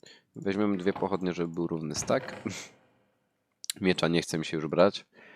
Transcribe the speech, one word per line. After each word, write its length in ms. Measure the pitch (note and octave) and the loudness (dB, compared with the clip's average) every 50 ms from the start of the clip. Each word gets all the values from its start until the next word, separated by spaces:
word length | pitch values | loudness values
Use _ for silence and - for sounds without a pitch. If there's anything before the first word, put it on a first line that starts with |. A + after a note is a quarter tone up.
| - - - - _ _ _ | -20 -20 -20 -20 _ _ _
Weźmiemy 420 | - - G2 F#2+ G2+ G#2+ G#2 G2+ | -6 -4 -2 0 2 2 2 2
dwie 160 | F2+ F2 G2 F#2 | 2 0 -2 0
pochodnie, 400 | - G2 F#2 F#2+ F2 F#2 F#2 E2+ | 0 -2 -2 0 0 0 -2 0
żeby 200 | F2 E2+ E2+ E2 | -2 -2 -2 -2
był 140 | F2 E2+ | -4 -2
równy 280 | E2 E2+ D#2+ D#2+ D2+ D2+ | -2 -2 -4 -4 -4 -4
stack. 400 | - - - A#2+ C3 - - - - - G#2+ - - - - - _ _ _ _ _ _ | -4 0 0 0 0 -2 -6 -12 -10 -10 -8 -8 -8 -12 -16 -20 _ _ _ _ _ _
<laughs> 760 | _ _ _ _ _ _ _ _ _ _ _ - - - - | _ _ _ _ _ _ _ _ _ _ _ -10 -10 -6 2
Miecza 260 | G2 F#2 F2 - E2 | 2 2 4 4 2
nie 140 | E2 E2+ D#2+ | 2 2 2
chce 160 | - - - | 2 0 -2
mi 80 | D#2+ D#2 | -4 -2
się 120 | - E2+ | -2 -2
już 100 | D#2 D#2 | -4 -2
brać. 380 | D2 D#2+ D#2+ F#2 G2+ - - - _ _ - - - - | 2 4 6 6 6 4 0 -8 _ _ -20 -20 -20 -20